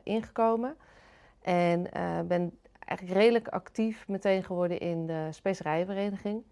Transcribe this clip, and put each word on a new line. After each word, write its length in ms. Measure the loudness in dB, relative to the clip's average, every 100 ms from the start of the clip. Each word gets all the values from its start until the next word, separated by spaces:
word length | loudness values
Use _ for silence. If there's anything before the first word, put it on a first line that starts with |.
ingekomen. 760 | -4 -4 -2 2 2 2 -2 -8 -18 -20 -20 -20 -20 _
En, 500 | 0 2 4 2 0
eh, 280 | -4 -2 -2
ben 380 | 0 0 0 -6 _ -14 -8
eigenlijk 320 | -6 0 6
redelijk 300 | 6 6 0
actief 600 | -6 -6 -2 -2 -2 -6
meteen 360 | -2 2 2
geworden 360 | 0 0 0 0
in 260 | -2 -2 -2
de 220 | -4 -4
specerijvereniging, 1120 | -4 -2 -2 0 0 0 -2 -2 -4 -4 -6 -8